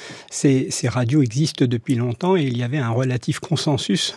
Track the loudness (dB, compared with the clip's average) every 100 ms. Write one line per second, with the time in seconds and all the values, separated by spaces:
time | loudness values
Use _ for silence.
0 | -16 -16 -12 0 4 4 2 -2 -2 0
1 | 2 2 2 2 -2 2 0 0 0 0
2 | 0 -2 0 2 2 -2 -2 -2 0 0
3 | 0 -2 -4 -6 -4 -2 0 0 0 -2
4 | -2